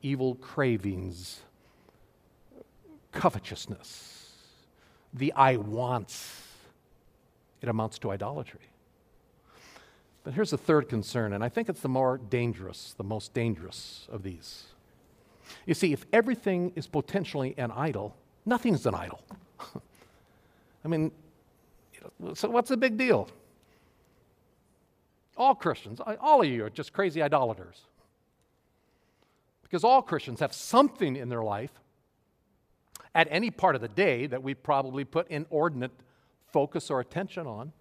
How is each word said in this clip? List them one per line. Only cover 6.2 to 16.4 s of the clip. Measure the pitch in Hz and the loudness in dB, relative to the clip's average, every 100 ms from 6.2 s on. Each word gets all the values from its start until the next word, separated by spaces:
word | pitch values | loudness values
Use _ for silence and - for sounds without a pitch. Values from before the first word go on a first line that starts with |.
| - - - - - _ _ _ _ _ _ _ _ _ | -14 -18 -20 -20 -20 _ _ _ _ _ _ _ _ _
it | 120 | -4
amounts | 110 110 - | -2 -2 -4
to | 110 | -6
idolatry." | 101 101 147 - - - _ _ _ _ _ _ _ _ - - - - _ _ _ | -6 -6 -8 -12 -16 -20 _ _ _ _ _ _ _ _ -20 -20 -20 -20 _ _ _
But | - | -8
here's | 139 208 | -2 0
the | 143 | 0
third | - 156 143 | 4 4 4
concern, | 117 101 123 110 | -2 -2 -2 0
and | 104 | 0
I | 117 | -2
think | - - | -2 -4
it's | 170 | -4
the | 135 | -2
more | 131 131 131 | 2 2 2
dangerous, | 113 123 120 92 92 - - | 0 0 0 -2 -8 -12 -16
the | - | -12
most | 98 107 - | -6 -6 -4
dangerous | - 117 101 - - - - - | -2 0 0 -6 -14 -16 -18 -14
of | 113 | -10
these. | 95 85 - - - - _ _ _ _ _ _ - - - | -10 -10 -16 -20 -20 -20 _ _ _ _ _ _ -20 -18 -2
You | |
see, | - 185 | 2 2
if | 139 - | 2 4
everything | 220 233 233 | 4 4 0